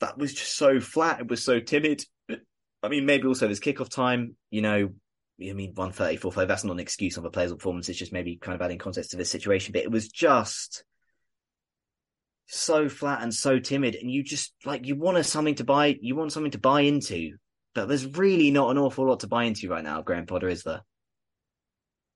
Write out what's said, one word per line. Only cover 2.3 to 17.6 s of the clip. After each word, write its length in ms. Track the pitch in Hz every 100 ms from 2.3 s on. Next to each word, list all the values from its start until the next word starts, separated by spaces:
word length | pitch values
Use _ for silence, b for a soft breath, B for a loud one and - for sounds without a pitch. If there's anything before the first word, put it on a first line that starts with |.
| - _ _ _ _
I 60 | 107
mean, 180 | 147 139
maybe 200 | 139 131
also 220 | 127 110
this 100 | 101
kickoff 300 | 151 139 123
time, 480 | - 127 123 117 - _
you 100 | 107
know, 300 | 107 104 98 101 _ _ _ _
I 120 | 92
mean, 180 | 98 95
one 180 | 95 92
thirty, 240 | 92 87 82
four 140 | 92
five, 160 | 98 92
that's 160 | 95
not 120 | 104
an 40 | 87
excuse 380 | 85 - 92 -
on 80 |
the 60 | 82
players' 220 | 92 87
performance. 360 | 85 95 87 87
It's 100 | 90
just 140 | 87
maybe 240 | 90 87 87
kind 180 | -
of 80 | 90
adding 160 | 90 87
context 340 | 98 92 -
to 40 | 90
this 140 | 85
situation, 420 | 87 101 95 98
but 100 | 95
it 80 | -
was 180 | 113 104
just 760 | - 160 143 - - - - _ _ _ _ _ _ _ _ _ _ _ _ _ _ _ _ _
so 420 | - - 156 147
flat 340 | - 143 127
and 100 | 117
so 240 | 110 139 131
timid. 380 | - 139 131 104
And 140 | 123
you 120 | 135
just, 300 | 139 151 - _
like, 220 | 131 139 127
you 80 |
want 300 | 143 175 180
something 300 | 151 156 156 143
to 80 |
buy, 320 | 127 139 147 139
you 140 | 113
want 180 | 139 160
something 200 | 156 151
to 60 | 117
buy 240 | 131 147
into, 540 | 143 143 - 87 80 - _ _